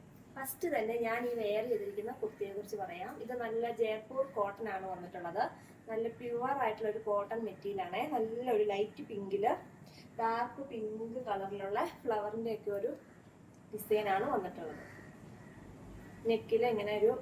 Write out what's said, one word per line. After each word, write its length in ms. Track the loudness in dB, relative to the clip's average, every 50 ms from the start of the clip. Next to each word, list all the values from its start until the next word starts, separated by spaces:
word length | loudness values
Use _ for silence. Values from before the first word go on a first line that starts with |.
| -14 -20 -20 -20 -20 -14 -10
ഫസ്റ്റ് 440 | -8 -6 -6 -4 -2 0 2 2 2
തന്നെ 180 | 2 2 2
ഞാൻ 320 | 2 2 2 2 2 0 0
ഈ 40 | 0
വെയർ 340 | 0 0 2 2 2 2
ചെയ്തിരിക്കുന്ന 440 | 2 0 0 0 -2 -4 -4 -4 -4
കുർത്തിയെ 420 | -4 -2 -4 -4 -2 -4 -6 -4 -4
കുറിച്ച് 220 | -6 -6 -6 -4
പറയാം. 460 | -4 -4 -4 -4 -6 -6 -6 -6 -6
ഇത് 160 | -6 -4 -4
നല്ല 340 | -2 -2 0 0 2 2 2
ജയ്പൂർ 600 | 2 4 4 4 2 0 -2 -2 0 0 0 2
കോട്ടൺ 380 | 2 2 2 2 0 -2 -4 -4
ആണ് 160 | -2 -2 -2
വന്നിട്ടുള്ളത്. 680 | -4 -4 -6 -6 -8 -8 -8 -6 -2 0 2 2 0 0 -8 -16 -20 -20 -14 -8 -4
നല്ല 180 | -2 0 0
പ്യുവർ 440 | 0 -2 -4 -6 -2 -2 0 2 2
ആയിട്ടുള്ള 380 | 2 4 2 2 2 0 0 0
ഒരു 80 | -2
കോട്ടൺ 480 | 0 0 2 2 2 2 0 -2 -2 -2
മെറ്റീരിയൽ 360 | -4 -4 -6 -6 -4 -2 -2
ആണ്. 300 | -2 -2 -2 -2 -2 0
നല്ല 400 | 0 0 0 0 -2 -2 2 4
ഒരു 120 | 4 4 4
ലൈറ്റ് 400 | 4 4 2 2 0 -2 -8 -10
പിങ്കിൽ 540 | -8 -6 -6 -4 0 0 4 4 4 4 2 -2 -10 -18 -18 -20 -20 -18 -20 -20 -12 -4 0
ഡാർക്ക് 480 | 0 2 2 2 0 -2 -4 -6 -8
പിങ്ക് 580 | -8 -6 -4 -4 -4 -4 -4 -6 -6 -6 -4 -2
കളറിലുള്ള 600 | -2 -2 -2 -2 -4 -4 -4 -4 -2 0 2 0
ഫ്ലവറിന്റെ 680 | 0 -2 -4 0 0 2 2 0 0 -2 -2 -2 -2 -2
ഒക്കെ 180 | -2 -2 -2
ഒരു 260 | 0 0 0 0 -2 -4 -10 -16 -20 -20 -20 -20 -20 -20 -20 -20 -20 -20 -14 -10 -10
ഡിസൈൻ 340 | -6 0 4 4 4 6 6
ആണ് 160 | 4 4 4
വന്നിട്ടുള്ളത്. 580 | 4 2 2 0 -2 -4 -6 -8 -8 -8 -10 -12 -14 -16 -16 -16 -16 -16 -18 -18 -18 -16 -16 -18 -18 -18 -16 -16 -16 -16 -16 -16 -14 -14 -14 -14 -16 -10 -2 2
നെക്കിൽ 380 | 4 4 4 4 4 4 6 6
ഇങ്ങനെ 320 | 6 4 4 2 2 4
ഒരു, 240 | 6 6 6 6 6